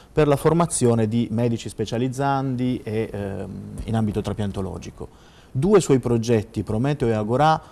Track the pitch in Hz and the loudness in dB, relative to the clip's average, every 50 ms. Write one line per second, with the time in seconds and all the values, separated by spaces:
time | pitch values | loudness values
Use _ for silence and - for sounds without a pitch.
0 | - - - - 151 147 143 135 - 160 156 170 170 160 - - 127 120 117 117 | -20 -4 0 2 2 4 2 2 2 2 2 4 2 0 0 2 2 4 4 4
1 | 113 107 110 117 120 - 107 110 120 123 117 110 - 110 - - 110 98 120 113 | 2 2 2 0 0 0 0 0 0 0 -2 -2 -6 -8 -8 -6 -6 -4 -4 -2
2 | 123 131 123 123 139 139 139 135 135 139 127 123 127 127 127 - - 113 107 110 | -2 -2 -2 -2 -2 -2 0 -2 -2 -2 -4 -2 -2 -2 -2 -4 -4 -4 -4 -4
3 | 113 - - 101 101 98 98 98 98 95 98 98 101 104 104 101 - - 113 113 | -4 -4 -6 -6 -6 -6 -6 -8 -8 -10 -10 -12 -12 -12 -12 -10 -6 -4 -2 0
4 | 110 104 98 107 101 - 101 - 104 101 92 98 95 95 85 85 - - - - | 0 0 -2 -2 -4 -4 -4 -4 -4 -4 -4 -6 -6 -8 -8 -10 -12 -14 -14 -14
5 | - - - - - - - - - - - 131 139 190 214 196 - - 143 131 | -16 -16 -16 -20 -20 -20 -20 -20 -20 -10 -4 -2 2 4 6 4 6 6 4 2
6 | 117 123 120 117 113 117 120 113 98 - - 113 95 - 110 110 123 139 147 143 | 4 2 2 2 2 4 2 2 2 0 -4 -6 -4 -2 -2 -2 0 0 -2 0
7 | 135 117 113 107 107 107 123 127 147 156 160 156 - - | 0 0 0 0 0 0 2 4 4 4 4 2 0 -8